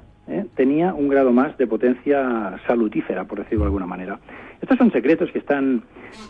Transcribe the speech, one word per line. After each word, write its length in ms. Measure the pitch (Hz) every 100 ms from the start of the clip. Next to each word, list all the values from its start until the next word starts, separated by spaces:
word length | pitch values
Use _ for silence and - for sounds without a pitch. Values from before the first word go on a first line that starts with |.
| - _ -
¿eh? 200 | 165 202 -
tenía 380 | 131 151 180
un 160 | 151 143
grado 220 | 139 131
más 260 | 120 147 -
de 80 | 117
potencia 920 | 110 123 127 143 143 131 117 101 95 -
salutífera, 580 | 120 107 107 - 98
por 160 | 110 101
decirlo 240 | - 107
de 20 | 98
alguna 200 | 98 90
manera. 320 | 90 92 - - - - -
Estos 160 | - 254
son 120 | 240
secretos 400 | 123 135 160 180
que 80 | -
están, 440 | - 143 135 120 - - - - -